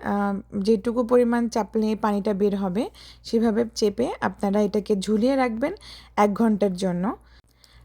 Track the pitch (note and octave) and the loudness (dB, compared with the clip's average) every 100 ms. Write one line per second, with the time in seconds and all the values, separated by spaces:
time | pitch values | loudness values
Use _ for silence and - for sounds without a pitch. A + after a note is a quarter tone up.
0 | - G3+ G3+ G3 - G3+ G3 A3+ A#3+ A#3 | -4 -2 -2 -4 -6 -4 0 2 0 -2
1 | A#3 B3 A#3+ A#3+ A#3 A3+ G3+ A3 G#3+ G#3+ | 2 4 4 2 0 -2 -2 -2 -2 0
2 | A3 G#3 G3+ G3 G3+ G3 G3 F3+ E4+ - | 0 0 0 0 0 0 -2 -2 -4 -8
3 | - - - A3+ A3+ G#3+ A3+ - G#3 G3+ | -20 -20 -2 0 2 0 -2 0 -2 0
4 | C4+ G#4+ A3 F#3 G3+ G3+ G#3 G#3 G3 G#3 | -4 -2 -6 -2 0 2 0 0 -2 -2
5 | F#3 G#3+ A#3+ C4+ B3+ A3 C#4+ G#4 - - | 0 0 2 2 0 -2 -4 -6 -16 -20
6 | - - G#3 G3 A3+ G#3 G#3 F3+ F#3+ F3 | -6 2 2 4 2 2 0 0 -2 -2
7 | F#3+ F#4+ _ - _ _ _ - | -2 -6 _ -20 _ _ _ -20